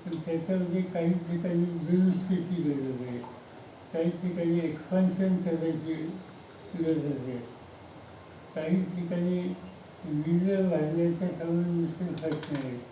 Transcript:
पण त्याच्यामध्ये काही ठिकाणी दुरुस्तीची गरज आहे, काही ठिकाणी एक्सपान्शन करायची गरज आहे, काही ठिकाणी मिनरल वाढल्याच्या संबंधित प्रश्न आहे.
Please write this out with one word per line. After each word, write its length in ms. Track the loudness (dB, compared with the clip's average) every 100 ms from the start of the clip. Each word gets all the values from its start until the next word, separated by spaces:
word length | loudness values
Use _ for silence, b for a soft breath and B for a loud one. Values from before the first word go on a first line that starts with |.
पण 120 | -6 -6
त्याच्यामध्ये 640 | -2 -2 2 0 2 0
काही 300 | 0 2 2
ठिकाणी 520 | 2 0 -2 2 2
दुरुस्तीची 960 | 2 0 2 6 6 4 2 0 2 0
गरज 460 | 0 0 -2 -4 -4
आहे, 100 | -6 -8 -14 -18 -18 -18 -18 -6
काही 180 | 0 0
ठिकाणी 480 | 0 -2 0 2 2
एक्सपान्शन 800 | 2 -4 0 4 4 4 2 4
करायची 580 | 2 0 0 -2 -4 -4 -4 -8 -12 -18 -18 -18 -12 -2
गरज 440 | 2 2 0 -2 -4
आहे, 80 | -6 -8 -14 -18 -18 -18 -18 -18 -18 -18 -18 -10
काही 280 | -6 2 2
ठिकाणी 720 | 2 -4 -2 0 0 0 -2 -6 -10 -16 -18 -12
मिनरल 640 | -4 0 4 4 4 4 4
वाढल्याच्या 600 | 2 2 4 2 2 -2
संबंधित 920 | -2 0 2 2 2 0 -2 -4 -2
प्रश्न 360 | -2 -2 -4 -4
आहे. 200 | -4 -6 -10